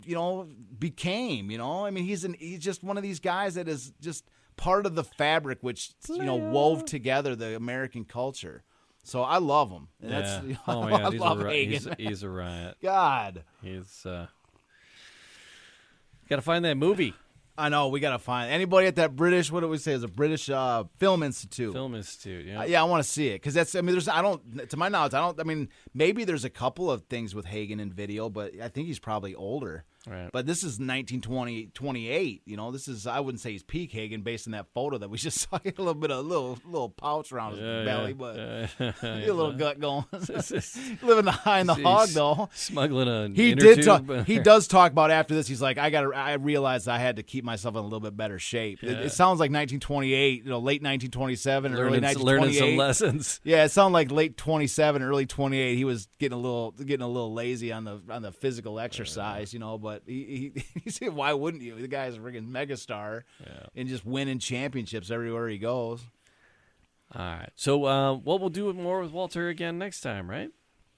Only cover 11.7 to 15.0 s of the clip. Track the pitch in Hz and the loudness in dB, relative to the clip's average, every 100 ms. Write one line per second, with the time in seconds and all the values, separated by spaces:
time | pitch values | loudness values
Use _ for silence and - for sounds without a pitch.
11.7 | 143 - - 110 95 98 92 90 87 87 | -4 -6 -8 -8 -8 -8 -8 -8 -10 -12
12.7 | - 185 190 160 127 101 87 - _ 92 | -6 0 2 2 0 -4 -12 -18 _ -14
13.7 | 92 92 - 92 87 87 _ _ _ _ | -12 -14 -14 -12 -10 -12 _ _ _ _
14.7 | _ _ - | _ _ -20